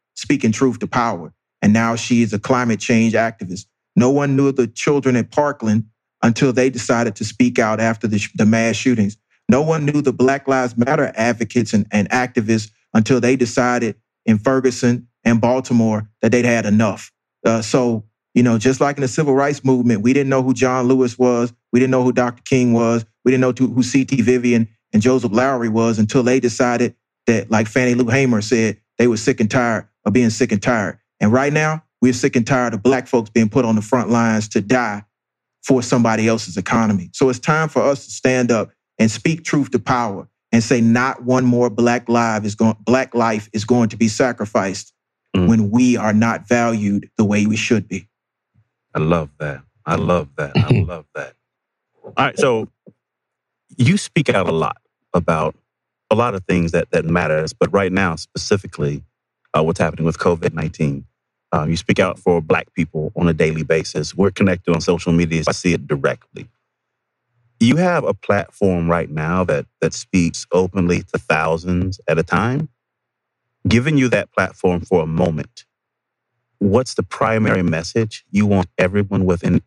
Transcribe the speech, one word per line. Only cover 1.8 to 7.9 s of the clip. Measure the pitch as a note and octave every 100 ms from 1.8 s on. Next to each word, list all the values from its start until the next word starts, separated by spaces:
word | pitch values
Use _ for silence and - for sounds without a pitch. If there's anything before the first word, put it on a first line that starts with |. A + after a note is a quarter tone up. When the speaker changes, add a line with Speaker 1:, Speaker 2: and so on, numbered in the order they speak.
| A2+ A#2
Speaker 1:
she | - A#2+
is | A2+
a | G#2
climate | - B2+ A#2+ G#2
change | - A2+ A2+
activist. | G#2+ A2+ - F#2 F2+ - _ _ -
No | B2
one | C#3+ C#3+ C3+
knew | C#3
the | C3 A2+
children | - - C#3+ C3 B2
at | G#2+
Parkland | - D3 C#3 A2 G#2+ G#2+ _ _ -
until | A#2 A2+ C#3
they | B2 C3
decided | B2 - A#2 A#2 -
to | A2
speak | - B2 B2
out | A2 A2
after | A2+